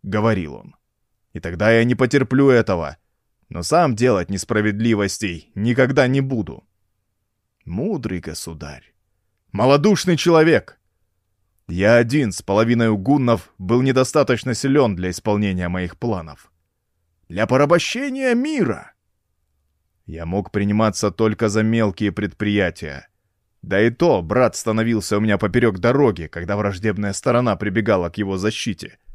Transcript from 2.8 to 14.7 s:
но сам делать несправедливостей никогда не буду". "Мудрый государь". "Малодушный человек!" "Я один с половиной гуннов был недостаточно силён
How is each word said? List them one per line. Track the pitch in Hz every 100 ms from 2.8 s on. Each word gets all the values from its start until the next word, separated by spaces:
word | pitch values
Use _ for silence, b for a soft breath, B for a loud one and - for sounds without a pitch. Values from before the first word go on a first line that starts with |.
| 73 - _ _ _ _ _
но | 87
сам | 85 160 160
делать | 110 123 101 87
несправедливостей | 98 - 110 107 104 113 107 98 - - 85 _
никогда | - 110 120 127 135 127
не | 135
буду". | 135 123 82 64 _ _ _ _ _ _ _ _ _ _
"Мудрый | - 90 180 180 117 90
государь". | - - - 78 73 69 _ _ _ _ _ _ _
"Малодушный | 101 123 143 202 190 185 165
человек!" | 170 165 160 135 - _ _ _ _ _ _ _ _ _ -
"Я | 87 101 147
один | 123 147 120
с | 92
половиной | - 101 117 117 113
гуннов | 107 101 143 123 113 - -
был | 92 123
недостаточно | 135 127 127 156 139 120 131
силён | 113 139